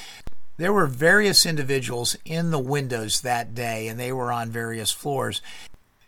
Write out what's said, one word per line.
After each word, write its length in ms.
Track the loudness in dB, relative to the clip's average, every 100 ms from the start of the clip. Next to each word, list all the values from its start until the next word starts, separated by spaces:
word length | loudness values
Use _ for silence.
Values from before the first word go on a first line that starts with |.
| -14 -10 -2 -2 -2 0
There 160 | 2
were 160 | 2 0
various 580 | 2 6 8 8 6 4
individuals 720 | 2 0 0 0 -4 -4 -4
in 260 | -4 -2 0
the 80 | 0
windows 640 | 0 0 0 -2 -2 -2
that 340 | 0 0 -2
day, 320 | -4 -2 -2 -4
and 140 | -4
they 120 | -4
were 200 | -2 -2
on 180 | -2 -2
various 400 | -4 -4 -2 -2
floors. 500 | -2 -2 -2 -2 -4 -8 -12 -14 -18 _ _